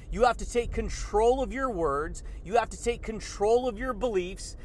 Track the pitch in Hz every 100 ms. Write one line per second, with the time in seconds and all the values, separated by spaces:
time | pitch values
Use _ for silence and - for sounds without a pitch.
0 | - 175 240 226 247 240 233 - 220 -
1 | - 208 233 269 233 240 269 190 160 139
2 | 165 180 - - 160 226 220 - 233 233
3 | - 214 - - 208 240 254 208 262 208
4 | 247 190 180 196 - -